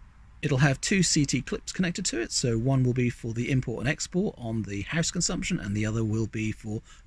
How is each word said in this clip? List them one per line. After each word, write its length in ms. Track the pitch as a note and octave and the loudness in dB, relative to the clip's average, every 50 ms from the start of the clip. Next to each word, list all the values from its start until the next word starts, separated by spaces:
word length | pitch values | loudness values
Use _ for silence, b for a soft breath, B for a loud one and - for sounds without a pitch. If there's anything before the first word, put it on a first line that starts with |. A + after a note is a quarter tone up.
| - - - - - - - - - | -20 -20 -20 -20 -20 -20 -14 -6 -2
It'll 160 | C#3+ C#3 B2+ | 0 4 6
have 220 | D3+ C#3+ C3+ - - | 6 6 4 2 2
two 200 | - G#3 F#3+ E3+ | 2 4 4 4
C 220 | - - D#3+ C#3+ | 4 4 4 2
T 160 | - - B2+ | 2 2 -2
clips 320 | - - - - - - - | -2 -2 -6 -6 -6 -8 -2
connected 320 | - F#3+ E3+ F3 - F3+ | -2 -2 0 0 -2 -4
to 140 | - - - | -2 -2 -2
it, 100 | - - | -4 -2
so 280 | - - - B2 A2+ A2+ | -2 0 0 2 2 2
one 260 | A#2 C3 C3+ C3 B2+ | 2 2 4 4 4
will 80 | B2 A#2+ | 4 4
be 160 | B2+ B2 A#2+ | 4 2 0
for 240 | - - - A#2 A2 | 0 -2 -6 -6 -4
the 180 | A#2 A#2+ - | -4 -2 2
import 300 | C#3 C3 C3 B2+ A2 - | 2 2 2 0 -4 -2
and 80 | - C#3+ | -2 -2
export 460 | D#3 - - - - F3+ G#3 G3 - - | -2 -2 -6 -4 -2 -2 -2 -2 -4 -6
on 240 | A#2+ A2+ A2+ A2+ G#2 | -6 -4 -4 -4 -4
the 200 | - G2+ G2+ G2 | -4 -4 -6 -6
house 280 | - - E3+ E3 - | -4 -2 -2 -2 -2
consumption, 480 | - F3+ E3 - F#3 F#3 F3+ - F#3+ - | -2 -2 -2 -2 -2 -2 -2 -2 -4 -4
and 160 | - G#2 G2+ | -2 -2 -2
the 120 | G#2 G#2+ | 0 0
other 180 | G#2+ A2 A2+ A2+ | 0 0 0 0
will 220 | G#2+ G#2+ A2+ A2+ | 0 0 0 -2
be 260 | G#2 - A2 A2 G#2+ G#2+ | -2 -2 -4 -4 -4 -4
for 300 | - - G#2+ G#2+ A2+ B B B B B | -6 -8 -8 -8 -8 B B B B B